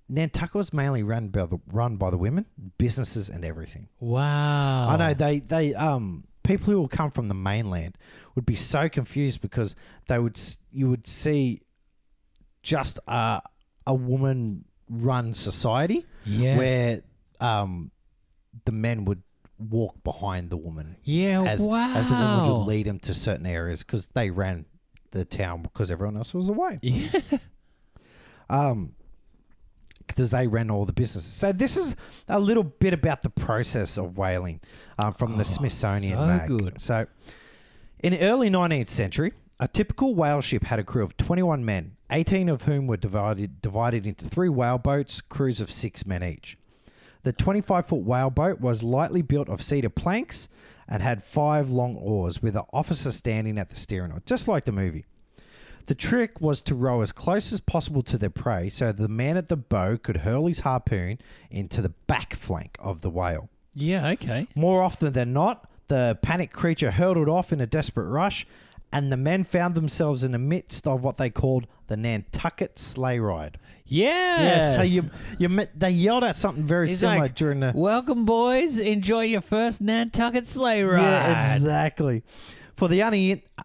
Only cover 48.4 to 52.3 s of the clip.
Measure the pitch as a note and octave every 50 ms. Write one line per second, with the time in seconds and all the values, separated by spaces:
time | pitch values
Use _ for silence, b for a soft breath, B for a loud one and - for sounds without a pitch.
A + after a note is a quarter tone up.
48.4 | D3+ F#3 F#3+ - B2+ B2 A#2+ G#2+ A#2 A#2 B2 C3+ D#3+ - - F3+ D#3+ - C#3+ C#3+
49.4 | C#3+ - G2+ F2+ - - D3 C#3+ B2+ A2 - - - E3+ F#3+ A#3 C4+ - - -
50.4 | - B B B B B B B B B - G#2 F#2 B2 A#2+ G2+ - - - D3+
51.4 | D3 D3 D3+ D3+ C#3+ C3 B2+ B2 B2 B2 A#2 - D2 G2+ A2 G2+ F2+ F2